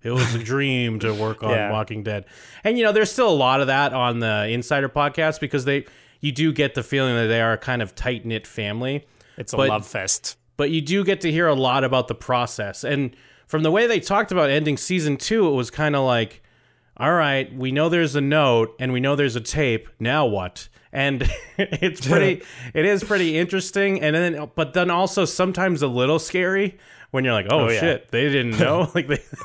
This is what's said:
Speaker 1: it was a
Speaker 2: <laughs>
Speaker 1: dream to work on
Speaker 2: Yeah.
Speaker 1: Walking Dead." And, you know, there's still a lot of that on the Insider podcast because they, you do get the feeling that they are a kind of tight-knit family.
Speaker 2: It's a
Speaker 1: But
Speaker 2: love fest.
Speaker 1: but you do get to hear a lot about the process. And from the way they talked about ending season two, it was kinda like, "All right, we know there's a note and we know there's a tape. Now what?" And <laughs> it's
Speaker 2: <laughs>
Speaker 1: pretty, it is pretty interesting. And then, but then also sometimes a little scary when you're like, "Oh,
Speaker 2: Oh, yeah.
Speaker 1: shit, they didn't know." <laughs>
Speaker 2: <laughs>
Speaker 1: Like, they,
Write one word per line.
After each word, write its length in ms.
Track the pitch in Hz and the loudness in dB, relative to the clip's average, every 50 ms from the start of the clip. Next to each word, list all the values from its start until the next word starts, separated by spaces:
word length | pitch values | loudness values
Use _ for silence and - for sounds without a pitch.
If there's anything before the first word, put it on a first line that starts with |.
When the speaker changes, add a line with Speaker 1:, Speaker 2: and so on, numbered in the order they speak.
Speaker 1:
it 100 | - 113 | -8 -4
was 220 | 120 127 127 117 120 | -2 0 0 0 0
a 60 | 117 | -2
Speaker 2:
<laughs> 40 | 113 | -4
Speaker 1:
dream 560 | 107 127 139 139 139 131 127 120 117 113 110 | -2 -2 -2 0 0 0 0 -2 -2 -2 -2
to 140 | 113 113 107 | -2 -2 -2
work 300 | 104 107 110 110 - - | -2 -2 -4 -4 -4 -2
on 80 | 110 | -2
Speaker 2:
Yeah. 200 | 117 110 107 101 | 0 0 0 -2
Speaker 1:
Walking 300 | 104 107 107 - 113 110 | -2 -4 -4 -6 -8 -8
Dead." 240 | 104 110 104 104 98 - - - - - - - - | -8 -6 -6 -8 -8 -12 -18 -20 -20 -20 -16 -6 -4
And, 140 | 214 226 247 | -2 0 2
you 60 | 226 | 2
know, 80 | 214 | 2
there's 200 | 208 214 220 - | 4 4 2 2
still 180 | - - 254 226 | 2 2 2 4
a 100 | 175 143 135 127 | 4 4 4 4
lot 140 | 131 139 | 4 2
of 60 | 139 131 | 2 2
that 260 | 135 135 143 139 127 | 2 2 0 0 0
on 260 | 131 123 123 120 117 | 0 0 0 0 0
the 280 | 117 113 107 104 104 107 | -2 0 0 0 -2 -2
Insider 420 | 113 120 120 - 147 143 139 131 | -2 -4 -2 0 0 0 0 0
podcast 500 | - 147 143 143 139 - 160 156 156 - | 0 0 0 0 0 0 0 0 0 -2
because 260 | - 135 - 143 127 | -4 -4 -2 -2 0
they, 200 | 135 143 143 - - - - - _ _ _ | 0 -2 -2 -2 -6 -14 -20 -20 _ _ _
you 100 | - 151 | -4 -4
do 200 | 135 127 156 160 143 | 0 2 2 2 2
get 200 | 127 147 139 - | 2 0 0 0
the 80 | - 117 | -4 -6
feeling 320 | - - 139 135 131 123 | -2 -2 0 0 2 2
that 120 | 117 117 110 | 2 2 2
they 140 | 113 117 | 2 2
are 120 | 113 113 113 | 2 2 0
a 40 | 107 | -2
kind 240 | - - 127 120 113 | -2 -4 -4 -4 -4
of 100 | 95 - | -6 -6
tight-knit 540 | - - 127 127 113 - 117 113 110 - - | -6 -6 -4 -4 -6 -6 -6 -6 -6 -8 -10
family. 580 | - - 107 101 104 113 123 131 139 143 143 _ _ _ _ _ _ - | -8 -8 -6 -6 -4 -4 -4 -4 -6 -6 -8 _ _ _ _ _ _ -12
Speaker 2:
It's 160 | 113 - - | -10 -4 0
a 40 | 120 | 2
Speaker 1:
But 120 | 135 135 | 2 2
Speaker 2:
love 160 | 107 107 104 | 2 0 -2
fest. 520 | - - 113 95 98 - - - - - - _ _ _ - | -4 -6 -6 -4 -2 -4 -4 -4 -8 -12 -14 _ _ _ -2
Speaker 1:
but 140 | 143 143 | -2 0
you 100 | 165 160 | 0 -2
do 220 | 147 139 180 196 202 | -2 0 0 0 2
get 180 | 175 196 - | 0 0 0
to 100 | - 170 | 0 0
hear 160 | 151 160 175 165 | 0 2 2 4
a 60 | 147 | 4
lot 300 | 135 131 131 123 135 131 | 4 2 2 2 2 2
about 240 | 127 135 131 120 - | 2 2 0 0 0
the 80 | 113 | -4
process. 680 | - - - 127 123 120 117 - - 107 101 95 - - | -8 -4 -2 0 0 0 -2 -4 -6 -8 -8 -8 -6 -4
And 320 | 127 147 143 143 123 - - - - _ _ _ | -2 -2 -2 -2 -4 -6 -12 -20 -20 _ _ _
from 160 | - - 156 | -6 -2 0
the 80 | 160 160 | 2 2
way 160 | 165 202 233 | 4 4 4
they 140 | 240 226 190 | 2 2 0
talked 320 | - - 196 202 214 202 | 0 0 0 0 0 0
about 180 | 190 180 156 139 | 2 2 2 2
ending 280 | 135 151 151 151 143 127 | 2 2 2 0 -2 -2
season 400 | - - 185 185 156 151 143 135 | -2 -2 -2 -2 0 0 -2 -2
two, 300 | - - 214 226 202 165 | -2 0 2 2 2 2
it 20 | |
was 180 | 143 127 123 107 | 2 0 -2 -4
kinda 300 | - - 151 151 147 143 | -4 -2 0 0 0 2
like, 420 | 135 131 123 117 113 104 - - - _ _ _ _ _ _ _ _ _ _ | 2 2 2 2 0 -2 -6 -12 -20 _ _ _ _ _ _ _ _ _ _
"All 160 | - - 143 | -4 0 0
right, 420 | 170 175 160 143 139 135 135 131 - | 2 2 2 2 0 0 -2 -4 -6
we 200 | 127 127 131 131 | -6 -6 -2 0
know 160 | 143 156 165 | 0 2 2
there's 260 | 170 175 170 151 127 | 2 2 2 2 0
a 60 | 147 | 0
note 520 | 143 139 147 156 147 135 120 117 113 110 - - | 0 2 2 4 4 4 4 4 2 0 -2 -4
and 140 | 131 131 127 | -4 -2 -2
we 80 | 127 | 0
know 160 | 127 139 143 143 | 0 0 2 2
there's 180 | 147 139 113 | 0 0 -2
a 60 | 123 | -4
tape. 480 | 117 - - 151 151 131 113 110 - - - - | -6 -4 -2 0 0 0 0 -2 -4 -8 -10 -6
Now 260 | 110 117 131 156 147 | -4 -2 0 2 2
what?" 440 | 120 104 98 90 90 - - - - - _ _ _ - | 2 0 -2 -4 -6 -8 -12 -18 -20 -20 _ _ _ -4
And 360 | - 135 139 139 123 127 - - - - | -2 -2 -2 0 0 0 -2 -2 -2 -8
<laughs> 140 | - - - | -8 -6 -4
it's 500 | 196 196 - 147 - 185 160 - 123 131 | -4 -2 -2 -2 -2 -2 -2 -2 0 2
Speaker 2:
<laughs> 0 | |
Speaker 1:
pretty, 340 | 160 170 151 123 117 - - - - - 127 123 110 | 4 4 4 4 2 -2 -6 -12 -18 -16 -16 -6 -2
it 120 | 160 156 | 0 2
is 180 | 196 208 196 202 | 2 2 2 0
pretty 340 | 208 214 196 185 165 156 156 | 0 0 0 2 2 2 0
interesting. 600 | 175 175 190 190 180 - - 196 196 196 190 190 | 0 0 -2 -2 -4 -2 -2 0 0 2 0 0
And 140 | - 151 151 | 0 0 2
then, 340 | 160 175 175 165 147 151 147 - | 2 2 0 -2 -4 -6 -6 -4
but 160 | - 160 156 | -4 -4 0
then 180 | - 180 180 180 | 0 0 2 2
also 360 | 175 170 190 190 - 208 185 | 2 2 0 0 2 0 0
sometimes 560 | 147 - - 185 185 180 180 185 185 180 147 | 0 0 0 0 0 0 0 0 0 0 0
a 60 | 143 139 | 0 0
little 300 | 123 123 127 135 156 165 | 2 2 2 2 2 0
scary 580 | 160 - - 180 180 180 190 196 196 196 185 - - - - - - - | 0 -2 -2 0 0 0 0 0 0 -2 -4 -8 -16 -20 -20 -20 -12 -6
when 140 | - 135 131 | -2 0 0
you're 80 | 131 117 | 2 2
like, 140 | 107 95 98 | 0 2 2
"Oh, 160 | 123 156 135 | 2 2 4
Speaker 2:
Oh, 40 | 113 | 2
yeah. 100 | 117 110 | 2 2
Speaker 1:
shit, 300 | - 165 147 110 - - | 2 2 0 0 -4 -4
they 180 | - 117 131 147 | -2 0 2 2
didn't 280 | 139 139 123 120 113 107 | 2 2 0 0 0 0
know." 320 | 110 127 151 175 180 - | 2 2 2 0 0 0
<laughs> 20 | |
Speaker 2:
<laughs> 40 | - | -2
Speaker 1:
Like, 120 | 175 143 135 | -2 -2 -2
they, 100 | 147 - - - - - | -2 -4 -4 -8 -16 -16